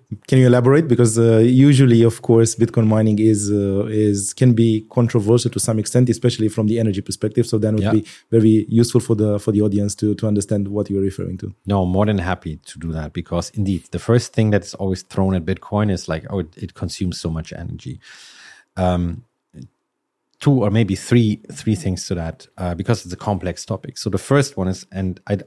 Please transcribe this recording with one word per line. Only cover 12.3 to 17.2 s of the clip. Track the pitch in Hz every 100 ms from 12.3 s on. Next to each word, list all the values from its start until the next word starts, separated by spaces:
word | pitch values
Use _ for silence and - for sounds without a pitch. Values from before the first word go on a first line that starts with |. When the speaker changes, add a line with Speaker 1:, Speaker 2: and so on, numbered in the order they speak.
| 90 85 73
Speaker 2:
to | - -
do | 82
that, | 80 78
because | - - 87 -
indeed, | - 98 90 -
the | 90
first | - 120 -
thing | - 110
that's | 101 -
always | - 98 92
thrown | - - 95
at | 92
Bitcoin | 80 92 - 104 104
is | 90 -
like, | 80 -
"Oh, | 98
it, | 80 -
it | 98
consumes | - 85 - 90
so | -